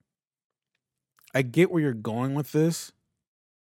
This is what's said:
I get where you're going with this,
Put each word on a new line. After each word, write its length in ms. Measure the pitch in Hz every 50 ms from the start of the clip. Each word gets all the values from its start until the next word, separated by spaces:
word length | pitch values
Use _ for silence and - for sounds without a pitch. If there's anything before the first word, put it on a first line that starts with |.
| _ _ _ _ _ _ _ _ _ _ _ _ _ _ _ _ _ _ _ _ _ _ _ _ _ _ -
I 80 | 135 139
get 280 | 123 113 160 170 185 -
where 100 | 165 151
you're 100 | 143 120
going 400 | 110 107 113 110 117 127 135 139
with 180 | 147 143 - -
this, 400 | 151 156 170 165 - - - - _ _ _ _ _ _ _ _ _ _ _ _ _ _ _ _